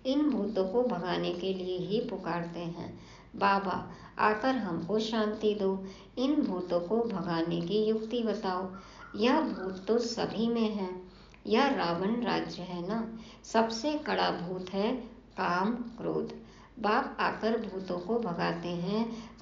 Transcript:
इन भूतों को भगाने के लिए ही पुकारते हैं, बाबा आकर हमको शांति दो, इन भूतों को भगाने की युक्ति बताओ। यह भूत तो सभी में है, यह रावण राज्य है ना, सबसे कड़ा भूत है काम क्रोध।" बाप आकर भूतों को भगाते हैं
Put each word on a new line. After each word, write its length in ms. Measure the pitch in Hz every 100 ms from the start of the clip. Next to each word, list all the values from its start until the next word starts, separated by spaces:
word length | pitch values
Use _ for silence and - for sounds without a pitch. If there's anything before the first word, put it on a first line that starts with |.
| 262
इन 240 | 285 294
भूतों 380 | 214 202 185 190
को 140 | 240
भगाने 500 | 247 175 180 175 175
के 220 | 180 190
लिए 240 | 190 180 180
ही 220 | 165 220
पुकारते 600 | - 190 165 170 170 170
हैं, 380 | 170 170 175 - - - - -
बाबा 540 | 190 190 190 - - - - -
आकर 360 | 214 214 262
हमको 440 | 254 190 165 175 214
शांति 560 | 220 226 214 - 214
दो, 300 | 202 190 190 - - - -
इन 240 | 269 302
भूतों 380 | 214 180 175 175
को 160 | 175 226
भगाने 580 | 226 180 175 165 170 170
की 240 | 170 208
युक्ति 380 | 214 226 226 240
बताओ। 480 | 220 196 190 185 190 - - - - 202
यह 240 | 240 302
भूत 440 | - 190 - - -
तो 120 | 233
सभी 500 | 233 196 170 190 226
में 220 | 233 214
है, 380 | 202 185 180 - - - - 202
यह 280 | 220 285
रावण 480 | 202 170 175 190 240
राज्य 400 | 208 165 165 -
है 260 | 180 180 175
ना, 300 | 226 226 - - -
सबसे 540 | - 226 226 - 302 294
कड़ा 320 | - 185 180
भूत 400 | 175 175 185 -
है 220 | 196 220 254 - - - -
काम 380 | 180 180 208
क्रोध।" 580 | 247 - - 165 160 - - - - - -
बाप 360 | 208 240 285 -
आकर 360 | 175 - 214 233
भूतों 380 | 202 190 - 180
को 200 | 196 233
भगाते 500 | 196 175 170 170 170
हैं 640 | 170 185 220 226 - - -